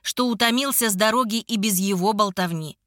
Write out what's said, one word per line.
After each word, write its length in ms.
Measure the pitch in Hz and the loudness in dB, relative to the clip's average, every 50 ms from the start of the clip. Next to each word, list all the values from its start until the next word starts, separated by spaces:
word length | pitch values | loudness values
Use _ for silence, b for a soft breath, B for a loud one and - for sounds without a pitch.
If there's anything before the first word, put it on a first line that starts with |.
что 260 | b - - - 247 247 | b -8 -2 -2 0 0
утомился 600 | 233 196 269 262 233 262 277 277 - - 233 220 | 0 2 2 2 2 2 0 0 0 0 0 2
с 60 | 196 | 2
дороги 460 | 180 214 220 226 254 254 208 226 226 | 2 2 2 2 2 0 0 -2 -4
и 160 | - - 226 | -4 -2 -2
без 220 | 208 196 220 196 175 | 0 0 0 0 0
его 340 | 190 196 196 180 180 214 | 0 0 0 2 2 0
болтовни. 640 | 214 202 208 196 185 - 180 170 170 160 156 147 - _ _ | 2 2 0 0 0 -2 -2 -2 -2 -6 -8 -10 -14 _ _